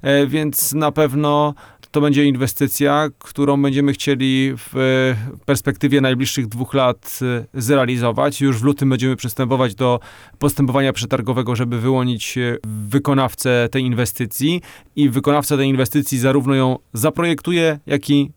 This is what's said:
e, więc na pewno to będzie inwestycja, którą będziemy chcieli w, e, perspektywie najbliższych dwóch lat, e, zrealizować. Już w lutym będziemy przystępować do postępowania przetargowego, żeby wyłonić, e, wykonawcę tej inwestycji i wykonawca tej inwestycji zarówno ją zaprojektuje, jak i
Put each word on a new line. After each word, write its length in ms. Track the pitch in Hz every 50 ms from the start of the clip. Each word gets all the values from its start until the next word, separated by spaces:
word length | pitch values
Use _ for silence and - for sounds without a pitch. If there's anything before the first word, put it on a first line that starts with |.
e, 240 | - 139 139 143 143
więc 460 | 135 131 156 156 151 - - - -
na 200 | 139 151 156 147
pewno 600 | 139 156 156 143 127 147 151 147 147 147 147 147 143 - - - - _ - _
to 100 | - 151
będzie 240 | 143 147 143 139 147
inwestycja, 840 | 143 135 123 135 127 - - 143 127 - - 143 143 143 147 156 147 - _
którą 440 | - - - - 143 139 143 139
będziemy 300 | 139 139 131 139 143 139
chcieli 600 | 139 - - 143 139 127 131 131 131 131 131 135 135
w, 200 | 120 - - -
e, 600 | 131 131 131 131 131 131 131 127 110 107 135 - - _
perspektywie 560 | - 143 135 - 143 131 - - 143 143 143
najbliższych 460 | 135 131 131 123 135 - - - 123
dwóch 280 | 107 107 120 127 - -
lat, 440 | 139 131 123 120 - _ - - -
e, 380 | 131 123 123 120 113 - - 135
zrealizować. 800 | 117 117 147 139 127 120 127 120 120 120 113 117 135 143 143 -
Już 180 | 139 139 127 113
w 40 |
lutym 260 | 117 139 143 143 143 135
będziemy 260 | 131 113 123 131 131
przystępować 580 | - - 123 - - 131 117 131 131 131 120 95
do 260 | - 131 123 123 120 - - - - - - - -
postępowania 540 | - 147 143 - 143 127 123 139 139 135
przetargowego, 640 | 131 - 123 110 - 123 113 110 123 123 123 113 123
żeby 240 | 107 127 120 123 117
wyłonić, 580 | 110 131 135 131 127 127 123 110 - - - 127
e, 180 | 123 120 120 - -
wykonawcę 1040 | 107 107 107 104 101 113 143 143 147 139 135 131 123 - - - 131 123 120 120 117
tej 120 | - 135
inwestycji 760 | 127 127 123 110 123 107 - - 127 110 - - 131 151 175 175 - - - - _ _ _
i 120 | - 147 135
wykonawca 480 | 113 135 - 147 143 147 143 - 151
tej 120 | 139 139 135
inwestycji 500 | 135 131 131 123 - 151 139 - 135 127
zarówno 360 | 120 131 131 143 127 135 139
ją 240 | 135 131 131 127 - _ _
zaprojektuje, 840 | - 113 110 156 151 - 170 170 165 143 - 165 175 170 165 160 151 143 _
jak 240 | - 143 139 - -
i 200 | 143 143 143 143 -